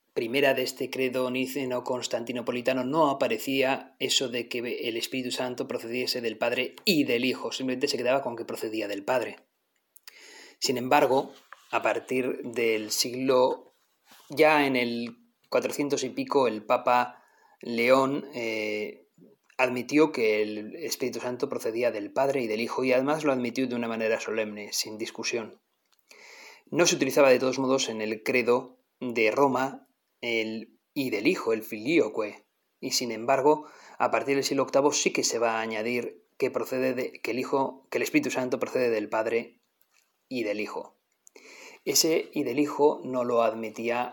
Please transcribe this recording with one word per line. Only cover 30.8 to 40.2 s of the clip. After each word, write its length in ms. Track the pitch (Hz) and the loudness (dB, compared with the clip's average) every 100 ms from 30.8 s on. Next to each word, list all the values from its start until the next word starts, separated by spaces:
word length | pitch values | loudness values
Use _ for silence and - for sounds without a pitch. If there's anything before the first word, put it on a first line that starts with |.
| _ | _
"y 160 | - 131 | -6 -4
del 180 | 104 120 | 0 0
Hijo", 280 | 185 - | 0 0
el 80 | - | -2
filioque, 840 | - 110 113 165 107 117 107 - _ _ _ - | -4 -8 0 2 2 0 -6 -8 _ _ _ -12
y 100 | 135 | -6
sin 220 | - 123 | -4 -4
embargo, 520 | 110 120 135 139 151 - - - - | -6 0 2 4 4 0 -20 -16 -2
a 120 | 120 | 0
partir 240 | 113 120 | 2 2
del 100 | 139 | 0
siglo 200 | 131 135 | 0 0
octavo 280 | 131 139 143 | 2 4 4
sí 180 | 143 160 | 2 0
que 100 | - | 0
se 140 | - 117 | -2 0
va 140 | 117 | 0
a 100 | 113 | 0
añadir 600 | 113 110 113 123 117 - _ - | -2 -4 -2 -2 -4 -8 _ -4
que 140 | 131 | -2
procede 420 | 120 113 131 131 | -2 -4 0 0
de, 200 | 123 123 - | 0 -4 -6
que 80 | - | -6
el 80 | 120 | -4
Hijo, 480 | 123 139 135 - - | -2 0 -2 -6 -8
que 60 | 127 | -4
el 60 | |
Espíritu 280 | 127 151 135 | 0 0 0
Santo 280 | 131 127 127 | -2 -2 -2
procede 320 | 120 139 123 | -2 0 0
del 180 | 110 104 | 0 -2
Padre 540 | 113 110 117 117 _ _ _ _ _ _ _ | -2 0 -2 -4 _ _ _ _ _ _ _